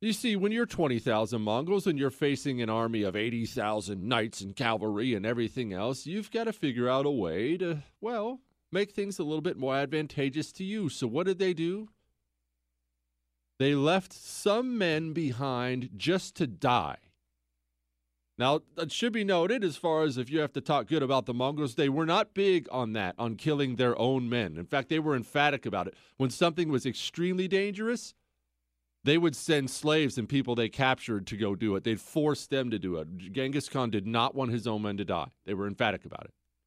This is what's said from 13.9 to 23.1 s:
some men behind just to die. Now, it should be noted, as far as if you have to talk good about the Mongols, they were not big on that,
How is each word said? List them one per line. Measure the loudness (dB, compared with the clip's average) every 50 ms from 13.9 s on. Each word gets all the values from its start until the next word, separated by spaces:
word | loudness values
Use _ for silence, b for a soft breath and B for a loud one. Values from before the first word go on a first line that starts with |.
| 2 2 0 -4
some | -10 -18 -16 -14 -10 -2 2 2 2 2 2 0 0
men | 0 2 2 2 0 0 -2 -2
behind | -2 -2 -2 -2 -2 -2 -2 0 0 0 0 -2 -2 -4 -6 -8
just | -4 0 2 2 2 0 -4 -4 -2
to | -2 -2
die. | -2 0 2 4 4 4 2 0 -4 -8 _ _ _ _ _ _ _ _ _ _ _ _ _ _ _ _ _ _ _ _ _ _ _ _ _ _ _ 0
Now, | 2 2 2 2 0 _ _ -6
it | -6 -6
should | -2 -2 -2 0 0
be | 0 2
noted, | 2 4 4 4 4 2 0 0
as | -2 -2 -2
far | 0 2 2 4 4
as | 2 2 -2
if | -2 -2
you | 0 0
have | 0 0 -2
to | -4
talk | -2 0 2 0 2 0
good | 0 0
about | 2 2 2 2 0
the | 0 -2
Mongols, | 0 0 0 0 -2 -4 -2 0
they | 0 2 2
were | 2 2 2
not | 2 2 2 2 0 0
big | 0 2 4 4 2 2 -2
on | -2 -2 -2 -2
that, | -2 -2 -2 -2